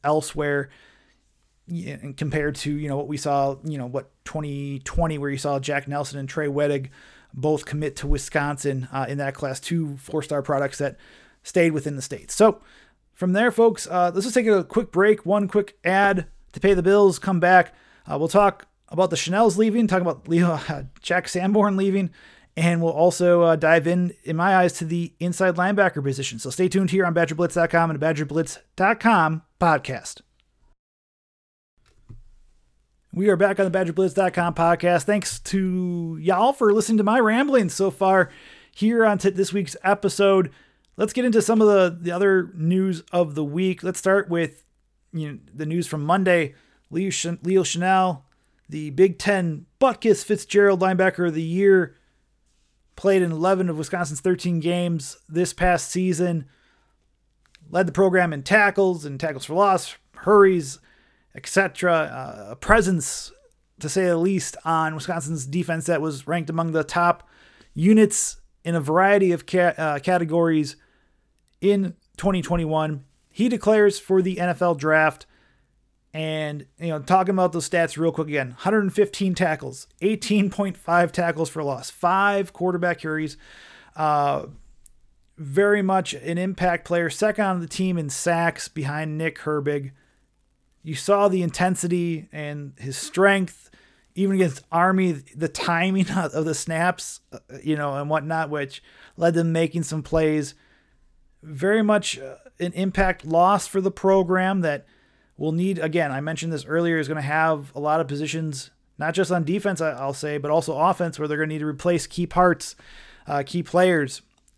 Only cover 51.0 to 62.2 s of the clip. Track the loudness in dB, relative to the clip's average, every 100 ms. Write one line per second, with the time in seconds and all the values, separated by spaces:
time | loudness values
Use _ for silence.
51 | 2 2 -2 -2 -2 2 6 6 4 -6
52 | _ _ _ _ _ _ _ _ _ -2
53 | 2 4 2 0 2 2 0 -2 -4 -4
54 | -6 -4 0 0 0 -2 0 0 -2 -4
55 | -6 -14 -6 -2 -2 0 2 2 -2 -2
56 | 0 0 0 -2 -6 _ _ _ _ _
57 | _ _ _ _ _ _ -4 -2 0 2
58 | 2 4 0 -2 2 4 4 2 0 0
59 | -6 -6 -6 -6 -4 2 2 2 -2 -16
60 | _ -6 4 6 6 4 -2 -10 _ _
61 | _ _ _ -18 -4 0 0 0 0 0
62 | 0 -8